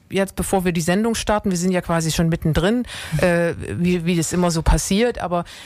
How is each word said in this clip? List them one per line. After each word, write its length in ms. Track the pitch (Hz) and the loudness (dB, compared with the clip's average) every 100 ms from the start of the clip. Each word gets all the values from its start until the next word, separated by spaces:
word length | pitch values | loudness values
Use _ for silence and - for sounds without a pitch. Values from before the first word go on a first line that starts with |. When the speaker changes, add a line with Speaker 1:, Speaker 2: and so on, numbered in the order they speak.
| - | -6
Speaker 1:
jetzt 240 | 185 190 - | -2 -2 -4
bevor 280 | 180 196 | -2 0
wir 80 | 180 | 2
die 100 | 170 | 0
Sendung 340 | 160 185 226 226 | 0 0 0 -2
starten, 340 | - 214 214 | 0 0 0
wir 80 | 180 | 0
sind 140 | 180 | 0
ja 100 | 180 | 0
quasi 300 | - 165 160 | 0 0 0
schon 180 | - 165 | 0 0
mittendrin, 540 | - 160 151 175 247 233 - - | 0 0 2 2 0 -2 -10 -6
Speaker 2:
Mhm. 60 | 151 | 0
Speaker 1:
äh, 320 | 185 170 170 - - 104 | 2 4 0 -2 -6 -2
wie, 260 | 180 180 165 | 0 2 0
wie 100 | 175 | 0
das 180 | 156 | 0
immer 180 | 175 175 | 0 2
so 100 | 165 | 2
passiert, 560 | - 165 - 196 247 - | 2 2 2 0 0 -2
aber 280 | 175 175 170 - | -4 -4 -6 -12